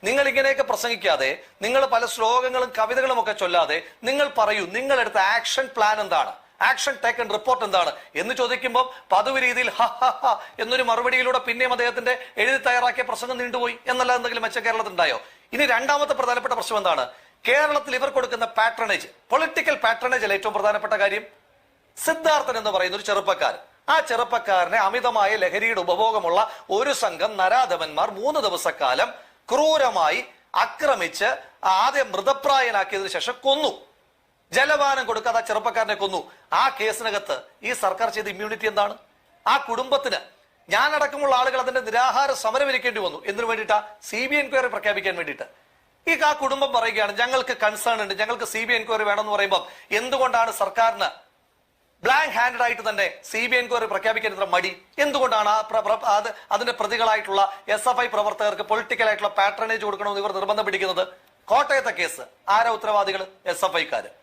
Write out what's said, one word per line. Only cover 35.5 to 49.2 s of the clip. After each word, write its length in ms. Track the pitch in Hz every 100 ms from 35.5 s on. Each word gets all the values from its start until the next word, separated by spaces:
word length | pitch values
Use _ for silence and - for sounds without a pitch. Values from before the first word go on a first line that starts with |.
| 220 226 226 214
കൊന്നു. 380 | 202 196 185 - - _
ആ 160 | 165 262
കേസിനകത്ത് 720 | - 214 220 226 202 196 131 - _
ഈ 100 | 208
സർക്കാർ 360 | 247 196 185 226
ചെയ്ത 160 | 214 208
ഇമ്മ്യൂണിറ്റി 420 | 185 214 220 220
എന്താണ്? 300 | 208 202 214 _ _ _ _ -
ആ 100 | 254
കുടുംബത്തിന്, 600 | - 233 262 269 262 190 - _ _ _ -
ഞാനടക്കമുള്ള 680 | 202 285 302 285 285 285 254
ആളുകൾ 240 | 262 262
അതിന്റെ 180 | 269 254
നിരാഹാര 520 | 220 226 254 240 277
സമരം 380 | 262 220 247 277
ഇരിക്കേണ്ടി 320 | 254 247 220
വന്നു. 200 | 185 151 -
എന്തിനു 200 | 202 233
വേണ്ടിയിട്ടാ? 380 | 226 214 208 208 -
സി 240 | - 214 262
ബി 80 | 294
ഐ 40 |
എൻക്വയറി 280 | 277 269 254
പ്രഖ്യാപിക്കാൻ 480 | 214 208 196 190 175
വേണ്ടിയിട്ട്. 280 | 156 135 120 _ _ _ _ _ -
ഈ 120 | 330
ആ 120 | 302
കുടുംബം 400 | 302 269 277 269
പറയുകയാണ്, 440 | 247 226 214 208 202
"ഞങ്ങൾക്ക് 400 | 240 262 254 240
കൺസേൺ 440 | 208 214 240 226
ഉണ്ട്, 180 | 202 196
ഞങ്ങൾക്ക് 260 | 214 240 233
സി 200 | 220 220
ബി 80 |
ഐ 20 | 233
എൻക്വയറി 280 | 220 220
വേണമെന്ന്" 280 | 208 202